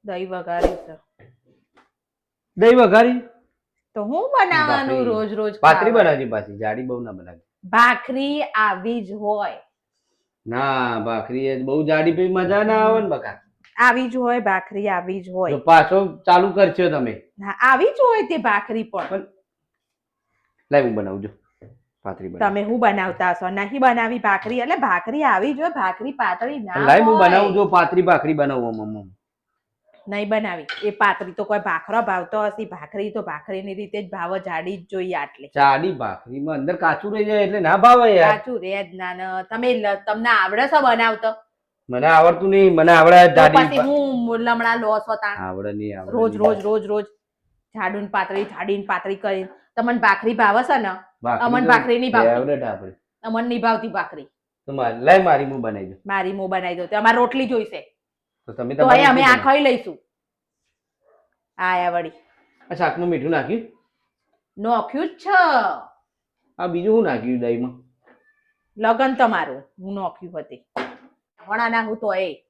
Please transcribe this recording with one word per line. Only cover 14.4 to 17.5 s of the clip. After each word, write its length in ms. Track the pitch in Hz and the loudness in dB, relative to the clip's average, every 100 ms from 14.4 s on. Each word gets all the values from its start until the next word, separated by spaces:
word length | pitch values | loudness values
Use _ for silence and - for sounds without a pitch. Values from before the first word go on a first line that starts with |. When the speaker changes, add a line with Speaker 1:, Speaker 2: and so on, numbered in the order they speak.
| 208 190 190 196 202 | 0 -2 -4 -6 -4
Speaker 1:
આવી 340 | 180 180 190 | -4 -6 -10
જ 80 | 180 | -8
હોય. 220 | 180 175 | -4 -4
Speaker 2:
જો 80 | 143 | -2
પાછો 580 | 156 165 151 190 196 151 | 6 6 6 2 0 -4
ચાલુ 340 | - 180 190 | 4 4 4
કરશો 380 | 180 190 151 180 | 2 2 2 0
તમે. 220 | 151 120 104 _ _ | 0 -4 -8 _ _
Speaker 1:
હા, 60 | 196 | -12